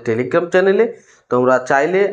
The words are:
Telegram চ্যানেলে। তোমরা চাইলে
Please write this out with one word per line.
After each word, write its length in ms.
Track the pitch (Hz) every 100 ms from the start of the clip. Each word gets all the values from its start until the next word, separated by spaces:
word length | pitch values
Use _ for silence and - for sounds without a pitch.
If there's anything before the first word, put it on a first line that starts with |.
| 120
Telegram 400 | 113 127 170 175
চ্যানেলে। 360 | 185 196 202 226 - _ _ _
তোমরা 240 | 123 127 127
চাইলে 440 | - 139 156 185 202